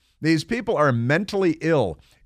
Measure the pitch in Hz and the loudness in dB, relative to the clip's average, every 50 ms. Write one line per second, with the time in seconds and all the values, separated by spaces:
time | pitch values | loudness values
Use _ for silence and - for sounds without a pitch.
0 | _ _ _ _ 143 156 165 156 - - 233 240 - 233 202 143 151 139 123 117 | _ _ _ _ -2 0 0 0 -2 -4 -6 -4 -2 -2 0 2 2 2 2 0
1 | 117 123 147 170 208 - - 196 190 175 156 - 147 160 165 143 113 92 76 - | 0 0 0 0 -2 -2 -2 0 0 0 0 -2 -2 0 0 0 0 -2 -4 -10
2 | _ _ _ _ _ | _ _ _ _ _